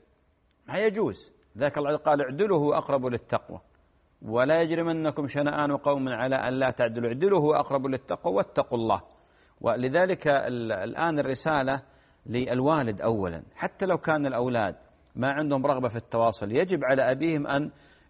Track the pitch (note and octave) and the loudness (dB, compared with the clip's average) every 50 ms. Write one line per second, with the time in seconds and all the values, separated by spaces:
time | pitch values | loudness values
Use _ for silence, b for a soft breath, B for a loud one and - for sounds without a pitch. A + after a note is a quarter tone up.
0 | _ _ _ _ _ _ _ _ _ _ _ _ _ - C3 F#3 G#3+ A3 F#3+ A3 | _ _ _ _ _ _ _ _ _ _ _ _ _ -6 -2 0 0 0 0 0
1 | G3+ C3 F#2 - - - _ _ _ _ - G#2 C3+ C#3+ - D3+ D3 C#3+ D3+ C#3+ | -2 -2 -4 -6 -12 -20 _ _ _ _ -6 -4 -4 -2 -2 -2 -2 0 -2 0
2 | - D#3+ D3+ C#3+ C#3+ C3 C3+ D3 G#3 G#3+ F#3+ D#3 C#3+ D3 D3+ D#3+ D3 - C#3 C3+ | 2 2 2 2 2 -2 -2 0 2 2 2 2 2 2 0 0 0 0 -2 0
3 | B2+ B2+ A#2+ A2 - - - A2 - - F2 F2 - _ _ _ _ _ _ _ | 0 -2 -4 -6 -4 -4 -4 -4 -4 -8 -14 -18 -18 _ _ _ _ _ _ _
4 | _ _ _ _ - - A2 A#2+ C3 C#3 D#3+ E3 E3+ D#3 E3 E3 E3 E3 D#3+ D#3+ | _ _ _ _ -8 -2 0 2 2 4 4 4 2 2 0 0 0 0 -2 0
5 | D#3 D3+ D3 D#3 D3 C3 - C#3+ D3 D3 D3 D3 D3 C#3+ C#3+ C#3 - D3 C#3+ C#3 | -2 -2 -2 -2 -4 -4 -2 -2 -2 0 0 0 0 0 -2 0 0 0 0 0
6 | C3+ C3 B2 A2 B2 C3 C3+ C3 G#2 B2 B2+ C3 C3+ B2+ B2 - B2 A#2 A2+ A#2+ | -2 -4 -2 -2 -2 0 0 0 0 -2 0 0 0 0 2 0 0 0 0 -2
7 | A#2+ A#2 A#2+ C3 E3+ G3+ G3+ E3+ D3 D3+ D3+ C#3+ C#3+ - C3+ C3+ C3 C3+ C3 B2+ | -2 -2 0 0 2 4 4 4 4 4 4 2 2 0 -2 -2 0 -2 -4 -4
8 | - - - - - E3+ F#3+ G3 F#3+ - - D3 C3+ - B2+ A#2 A2+ A2 G2+ F#2 | -4 -6 -6 -4 -2 0 0 0 0 0 0 -2 -2 0 -2 -2 2 2 0 0
9 | - - b b b b b b b b b b - A#2 A#2 B2 B2 C3 C3+ E3+ | -2 -8 b b b b b b b b b b -2 0 0 0 0 2 2 4
10 | F#3 F#3 F#3 - - D3+ C#3 C3+ A2+ A#2+ B2 A#2+ A#2 A2 A2 F#2 F#2+ A#2 A#2 - | 4 2 2 0 2 2 2 2 2 0 -4 -4 -4 -4 -4 -4 -4 -6 -4 -2
11 | D#3+ E3+ D#3 D3 C#3 C3+ C3+ C3+ - D#3+ D#3 C#3 C3 C3 C3+ C3+ b b b b | -2 0 0 0 -2 -2 -4 -2 -2 0 0 2 0 0 -2 -4 b b b b
12 | b b b b _ - A2 B2 B2+ - A#2+ B2+ C3 C#3+ D#3+ D3+ C3+ A2+ G#2 F#2+ | b b b b _ -6 -4 -2 -2 0 0 0 2 2 2 2 0 -2 -4 -2
13 | - A2+ A2+ G#2 F#2+ F2 E2 D#2 - - - - F3 F3+ - - G3 F#3 F3 D#3 | -2 0 0 0 -2 -4 -4 -8 -12 -16 -8 -8 -6 -6 -4 -4 -2 0 0 0
14 | - E3 D#3 D3+ C#3+ C3+ C3 A#2 B2 B2+ B2 A#2 G#2+ F#2 - - - - _ _ | 0 0 0 0 0 -2 -2 -2 -2 0 0 0 0 -2 -4 -8 -14 -20 _ _
15 | _ _ - A2+ B2 C3+ C#3 D3 D#3 D3 C#3+ C3+ C3 D3 C#3 B2+ A#2+ A#2+ G#2+ A#2 | _ _ -6 -2 -2 -2 0 0 0 0 0 0 2 0 0 0 -2 -2 -4 -6
16 | - _ - A2+ A#2 A#2 G#2 - G#2+ G2+ A2 C#3 F3+ F#3 F#3+ D#3 C3+ B2+ C3+ C3+ | -6 _ 0 2 2 2 2 0 -4 -2 0 0 0 0 0 -2 0 2 2 2
17 | B2+ B2 C3 C3+ D#3 E3 D#3+ D3 C#3+ - C#3 C#3+ D3+ - b b b b b b | 2 2 0 0 0 -2 0 -2 -2 -2 -2 -2 -2 -4 b b b b b b
18 | b | b